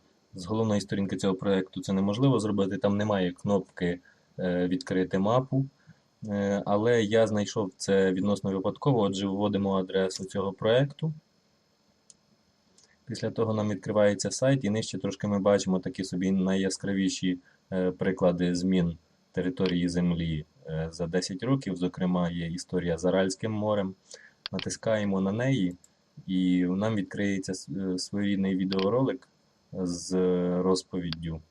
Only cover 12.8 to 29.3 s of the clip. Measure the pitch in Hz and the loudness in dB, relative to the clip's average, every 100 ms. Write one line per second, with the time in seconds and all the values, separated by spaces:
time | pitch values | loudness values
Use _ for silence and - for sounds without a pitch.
12.8 | _ _ - 110 113 98 110 110 104 101 | _ _ -12 -6 -4 -2 -2 0 -2 -2
13.8 | - 104 104 98 101 - 131 139 104 110 | 0 4 4 4 -2 0 2 2 2 -2
14.8 | 107 95 98 95 104 101 101 101 95 92 | -2 -4 -6 -4 0 2 4 4 4 0
15.8 | 92 92 95 90 92 98 95 95 95 - | -2 -6 -6 -2 0 2 2 2 0 -2
16.8 | 98 98 95 90 92 90 - _ - 92 | -2 0 0 0 -2 -2 -6 _ -6 -2
17.8 | 92 90 95 92 90 85 90 87 92 92 | 0 0 -2 2 2 2 0 0 2 2
18.8 | 85 82 _ _ _ - 90 90 95 87 | 2 -2 _ _ _ -4 -2 0 0 0
19.8 | 90 87 87 82 82 78 - _ - 80 | 0 0 0 0 -2 -4 -6 _ -8 -6
20.8 | 80 - 82 90 - 95 117 135 101 87 | -6 -6 -4 -2 -2 -4 -2 -2 -2 -2
21.8 | 90 - 92 90 87 85 85 87 - 90 | -4 -2 0 0 0 -2 -6 -8 -6 -4
22.8 | 87 82 90 92 95 92 113 107 107 104 | -2 -2 0 2 0 -2 -4 -2 -2 0
23.8 | 95 92 - - - _ - 95 90 - | -2 -6 -18 -20 -20 _ -10 -8 -6 -4
24.8 | 113 110 104 95 98 107 131 135 92 90 | -2 0 0 0 0 0 0 2 0 -4
25.8 | _ _ _ - - 92 92 90 90 92 | _ _ _ -16 -4 0 4 4 2 0
26.8 | 110 107 92 101 101 98 95 92 - 95 | 0 -2 -4 -2 -2 -2 -4 -8 -8 -6
27.8 | 95 92 - 101 101 98 95 95 95 95 | -4 -4 -4 -4 0 0 0 0 0 0
28.8 | 95 123 135 - - | 0 2 0 -2 -8